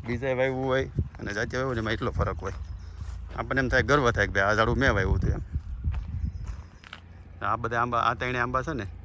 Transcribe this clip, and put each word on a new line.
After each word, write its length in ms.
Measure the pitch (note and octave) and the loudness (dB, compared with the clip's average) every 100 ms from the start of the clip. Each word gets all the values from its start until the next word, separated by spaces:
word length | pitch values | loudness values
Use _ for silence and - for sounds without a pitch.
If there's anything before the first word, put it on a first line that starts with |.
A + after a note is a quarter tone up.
| - | -4
બીજાએ 280 | A#2+ C3+ | -2 0
વાવ્યું 320 | B2+ C3 C3 C3 | 2 2 2 2
હોય 240 | C3 C3 - - - | 2 0 -2 -4 -6
અને 140 | G2+ | -4
જાતે 240 | G#2 A#2+ B2+ | -2 -2 -2
વાવ્યું 180 | C3 A#2 | 0 0
ને, 40 | |
એમાં 140 | A2 | -2
એટલો 180 | A2+ A#2+ | 0 0
ફરક 260 | - G2 F2 | 0 0 -2
હોય. 160 | F#2 F#2 - - - - - - - - | -6 -6 -10 -10 -12 -12 -10 -10 -10 -8
આપણને 260 | A#2+ C3 | 0 0
એમ 60 | B2+ | 4
થાય, 140 | C3 | 4
ગર્વ 300 | A#2 C#3+ B2 | 6 6 6
થાય 160 | A2 G2 | 4 2
કે, 60 | |
"ભાઈ, 100 | F#2+ | 4
આ 120 | G2 G#2+ | 4 6
ઝાડવું 220 | A2+ A#2+ | 4 4
મેં 120 | C3+ | 4
વાવ્યું 280 | G#2 F#2+ F#2+ | 4 2 2
હતું," 140 | - | 2
એમ. 100 | - - - - - - - - - - - - - - - - - - - - - G2+ | 0 -2 -6 -6 -4 -2 -2 -4 -4 -4 -4 -8 -10 -14 -18 -18 -18 -18 -20 -18 -6 -2
આ 100 | A2+ | 0
બધા 260 | A#2+ A#2 | 0 0
આંબા, 180 | A#2+ A#2 | 0 2
આ 140 | A2+ | 0
ત્રણે 260 | B2 B2+ B2+ | 0 -2 0
આંબા 220 | A#2+ B2+ | 0 0
છે 120 | B2+ | -2
ને 140 | B2+ F2+ - | -4 -6 -10